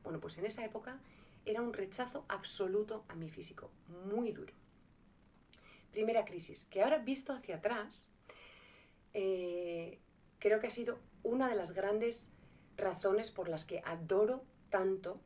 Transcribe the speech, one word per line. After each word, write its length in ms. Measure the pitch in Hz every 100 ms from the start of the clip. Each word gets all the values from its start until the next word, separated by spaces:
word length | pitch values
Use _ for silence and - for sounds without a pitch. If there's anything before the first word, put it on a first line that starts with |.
Bueno, 160 | - 160
pues 180 | 165 165
en 80 | 208
esa 180 | 233
época 360 | 220 220 247 269 - - - -
era 180 | - 214
un 100 | 240
rechazo 520 | 202 190 - 247 277 -
absoluto 760 | 196 - - 190 202 214 220 -
a 60 |
mi 140 | 170 160
físico, 420 | - 165 - - - - 175 190
muy 240 | 214 233
duro. 220 | - - - - - - - - - - - - - - - -
Primera 340 | 208 220 226
crisis, 420 | 208 175 - - -
que 120 | 190
ahora 160 | 233 302
visto 340 | 233 269 -
hacia 240 | 254 - 165
atrás, 500 | 208 233 214 - - - - - - - - - - - -
eh, 840 | 208 190 185 180 175 175 170 170 - - _ - _
creo 220 | 208 214
que 80 | 233
ha 20 |
sido 280 | - 233 233 - -
una 260 | - 247 262
de 80 | 208
las 160 | 165
grandes 580 | 170 196 214 233 233 - - - - - -
razones 540 | 190 170 196 208 226
por 180 | - 165
las 160 | 156
que 180 | - -
adoro 600 | 165 170 165 196 214 262 - - -
tanto 520 | 190 190 190 175 196